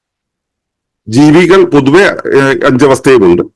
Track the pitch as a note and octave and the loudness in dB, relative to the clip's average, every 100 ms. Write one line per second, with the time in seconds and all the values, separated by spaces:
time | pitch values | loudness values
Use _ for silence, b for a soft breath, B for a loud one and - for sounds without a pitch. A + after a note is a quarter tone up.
0 | _ _ _ _ _ _ _ _ _ _ | _ _ _ _ _ _ _ _ _ _
1 | - A#2 D3+ D#3 E3+ F#3+ F3 C#3+ C3+ E3 | -8 -2 0 2 2 2 0 0 0 0
2 | F#3+ - - C3+ C3+ B2+ C#3+ B2+ C#3 C3 | 0 -4 -4 -2 -2 -2 -2 0 0 0
3 | C#3 B2+ F#2 F2 - | 0 2 2 0 -4